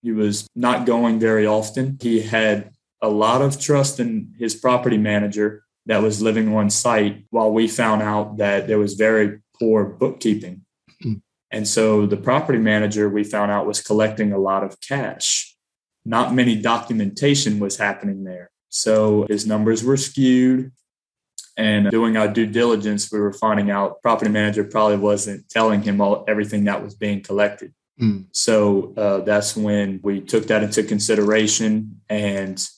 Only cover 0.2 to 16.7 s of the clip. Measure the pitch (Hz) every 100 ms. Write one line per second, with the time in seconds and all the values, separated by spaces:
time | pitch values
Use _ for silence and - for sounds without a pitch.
0.2 | 104 104 - - 123 123 123 117 120 113
1.2 | 110 110 107 107 110 - 135 135 120 113
2.2 | 107 113 110 104 101 _ _ _ 110 107
3.2 | 110 123 139 139 - 143 139 - 120 110
4.2 | - - 113 - 131 123 123 110 107 104
5.2 | 104 104 104 107 _ _ - 110 107 104
6.2 | 110 110 110 107 104 - 120 110 104 104
7.2 | - 113 110 110 113 - 113 107 107 104
8.2 | 104 104 101 101 98 107 101 98 110 110
9.2 | 104 - _ _ 113 110 98 - 131 -
10.2 | 113 107 95 92 _ _ _ _ 123 104
11.2 | _ _ _ 107 104 - 110 107 101 98
12.2 | - 131 - 123 110 107 107 104 104 104
13.2 | 104 104 101 101 104 104 - 107 107 107
14.2 | 104 98 98 98 98 - - 139 113 -
15.2 | - - - _ _ _ _ _ - 113
16.2 | 123 127 123 110 113